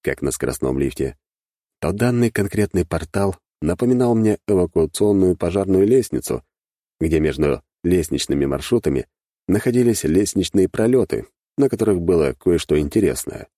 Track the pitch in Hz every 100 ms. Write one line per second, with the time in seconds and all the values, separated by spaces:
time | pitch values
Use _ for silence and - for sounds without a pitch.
0 | - 67 67 - 62 64 65 65 67 -
1 | 67 - _ _ _ _ _ _ 80 101
2 | 120 120 117 - 98 107 101 95 82 82
3 | - 98 98 87 _ _ 78 90 123 123
4 | 123 113 107 101 - 98 87 87 80 -
5 | 104 101 92 87 87 98 98 95 101 131
6 | - 64 - 60 _ _ _ _ _ _
7 | 80 80 78 69 73 62 _ _ 85 90
8 | 78 71 - 71 69 69 - 117 - 67
9 | - _ _ _ - 101 127 120 120 107
10 | 73 85 104 101 90 - 92 - 113 127
11 | 101 - - _ _ - - - 107 92
12 | 85 87 69 64 - 85 - 76 73 113
13 | 90 60 - - -